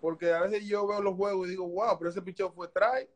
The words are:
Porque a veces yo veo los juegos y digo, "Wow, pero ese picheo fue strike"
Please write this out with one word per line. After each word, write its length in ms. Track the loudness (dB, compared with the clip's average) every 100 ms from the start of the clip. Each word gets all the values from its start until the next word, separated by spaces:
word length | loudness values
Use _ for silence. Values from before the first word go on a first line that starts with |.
Porque 320 | -2 0 2
a 80 | 4
veces 260 | 2 0 -2
yo 220 | 0 0
veo 120 | 0
los 140 | 0
juegos 320 | 0 0 0 -4
y 40 |
digo, 180 | -4 -4
"Wow, 280 | -2 0 2
pero 120 | 0
ese 100 | -4
picheo 300 | -10 -4 -4
fue 160 | -4 -6
strike" 440 | 2 2 2 -4